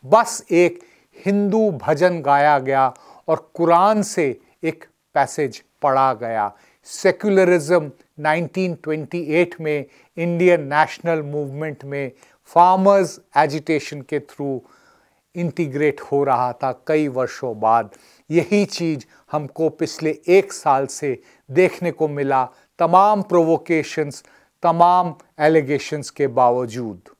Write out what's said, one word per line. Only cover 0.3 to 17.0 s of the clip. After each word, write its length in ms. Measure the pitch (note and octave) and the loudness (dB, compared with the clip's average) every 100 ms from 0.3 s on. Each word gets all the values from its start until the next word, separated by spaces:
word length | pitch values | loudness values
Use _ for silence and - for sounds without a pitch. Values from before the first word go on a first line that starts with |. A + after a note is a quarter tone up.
| - - | -6 -2
एक 320 | E3+ F3 E3+ _ _ _ - F#3+ | 2 2 0 _ _ _ -10 -2
हिंदू 460 | G3+ G3+ A3 A3 | 0 0 0 0
भजन 500 | D3 - D3+ F3+ F3 | -2 -2 2 2 0
गाया 380 | C#3 C#3+ D3 C#3+ | 0 2 4 2
गया 340 | C3 C3+ C3 - - - - | 0 0 0 -2 -20 -20 -4
और 240 | D#3 - | -4 -4
कुरान 480 | - E3 E3+ G3 G#3+ | -4 2 4 4 2
से 380 | G3+ - D3 A#2 _ _ | -2 -2 -4 -4 _ _
एक 220 | D#3+ D#3+ - _ _ | -8 -8 -16 _ _
पैसेज 500 | - C3+ - C#3 - _ _ | -2 -2 -2 -6 -6 _ _
पढ़ा 320 | D3 C3+ C3+ | -2 2 0
गया। 400 | A#2 A#2 A2+ G#2 - _ _ | 0 -6 -4 -4 -6 _ _
सेक्युलरिज्म 1080 | - - F#3+ F#3 G#3+ F#3+ F#3 F3+ D3 F3 D3+ - _ - | -20 -2 0 0 2 4 4 2 2 0 0 -14 _ -8
नाइनटीन 560 | D3+ D#3 E3+ - F#3 E3+ | -2 -2 -2 -4 -6 -6
ट्वेंटी 480 | - D#3 C#3+ F3 | -6 -6 -6 -8
एट 380 | D3+ D#3 F3 - | -2 0 0 -2
में 240 | D#3 D3 C3+ _ _ - | -6 -6 -6 _ _ -6
इंडियन 440 | E3+ E3+ F3+ E3+ | -4 2 4 2
नेशनल 600 | C#3+ D3 D#3 - E3+ E3 | 0 0 0 -2 -4 -4
मूवमेंट 640 | D3 D3 C#3+ C#3 D#3 D3 C#3 | -4 -8 -8 -8 -10 -10 -10
में 260 | C#3+ C3+ _ _ _ _ | -8 -8 _ _ _ _
फार्मर्स 760 | E3 F3+ F#3 F#3+ G3+ F3 - _ C#3+ | 4 4 6 4 4 2 -6 _ 0
एजिटेशन 640 | D#3 D3+ D3 D#3 - D3 | 0 -2 -4 -4 -4 -14
के 180 | C3 D3 | -8 -8
through 400 | C#3+ - C#3+ C3+ - _ _ _ _ _ _ F3+ | -8 -10 -8 -8 -10 _ _ _ _ _ _ -8
इंटीग्रेट 680 | F3 - D#3+ C3+ D3+ - | -8 -4 -6 0 -2 -2
हो 220 | - C#3+ | -4 -2
रहा 300 | C#3 B2+ B2 | 0 0 -2
था 300 | A#2+ C3+ B2+ - | -4 -6 -6 -2
कई 200 | D#3 | -2